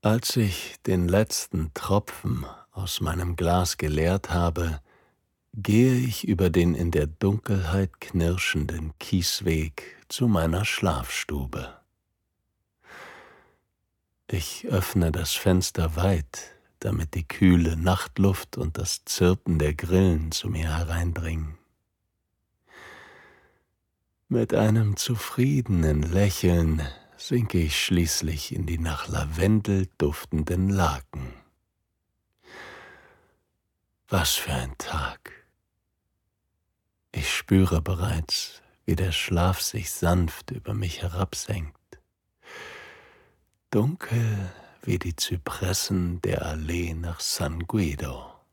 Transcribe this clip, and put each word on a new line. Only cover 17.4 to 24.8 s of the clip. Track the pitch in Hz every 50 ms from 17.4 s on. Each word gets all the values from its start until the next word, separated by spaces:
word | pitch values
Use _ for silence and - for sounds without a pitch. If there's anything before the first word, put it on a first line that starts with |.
| 98 92 90 87 85 82 82
Nachtluft | 80 82 90 92 - - - - - 95 98 95 - - _ - -
und | 64 80 80 -
das | - - - - _
Zirpen | - - - 92 90 92 - _ - 85 80
der | 76 76 76
Grillen | 76 - 82 90 92 98 92 82 78 80 80
zu | 80 - - 98
mir | - 80 80 80 78
hereindringen. | 82 85 78 85 85 85 85 80 82 82 82 82 80 78 76 78 _ _ _ _ _ _ _ _ _ _ _ _ _ _ _ _ _ _ _ _ _ _ _ - - - - - - - - - - - - - _ _ _ _ _ _ _ _ _ _ _ _ _ _ _ _ _ _ _
Mit | - 120 113 - -
einem | 110 107 110 107 113